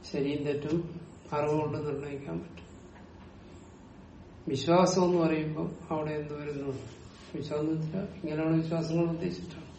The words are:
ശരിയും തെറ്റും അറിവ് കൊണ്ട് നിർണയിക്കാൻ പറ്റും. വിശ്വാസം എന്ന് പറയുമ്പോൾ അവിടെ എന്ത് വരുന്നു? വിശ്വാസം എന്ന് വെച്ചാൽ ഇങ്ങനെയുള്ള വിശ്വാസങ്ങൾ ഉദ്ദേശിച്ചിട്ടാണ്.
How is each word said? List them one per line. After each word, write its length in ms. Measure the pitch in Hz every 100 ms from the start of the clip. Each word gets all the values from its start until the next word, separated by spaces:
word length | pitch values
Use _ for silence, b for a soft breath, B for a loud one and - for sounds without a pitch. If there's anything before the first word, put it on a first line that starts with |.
| -
ശരിയും 320 | 143 139 143
തെറ്റും 560 | 143 143 151 170 - - - - -
അറിവ് 300 | 147 147 151
കൊണ്ട് 160 | 156 151
നിർണയിക്കാൻ 640 | 147 135 143 139 139 165
പറ്റും. 160 | 165 - - - - - - - - - - - - - - - - - - - -
വിശ്വാസം 560 | 135 165 175 185 190
എന്ന് 140 | 180 175
പറയുമ്പോൾ 540 | 160 156 156 156 170 175 -
അവിടെ 220 | 156 151
എന്ത് 300 | 151 147 147
വരുന്നു? 320 | 147 139 139 123 - - - - - 156
വിശ്വാസം 340 | - 147 156
എന്ന് 160 | 160 160
വെച്ചാൽ 160 | 185
ഇങ്ങനെയുള്ള 560 | 202 - 156 151 160 160
വിശ്വാസങ്ങൾ 460 | 160 165 165 165
ഉദ്ദേശിച്ചിട്ടാണ്. 600 | 170 165 180 - - - -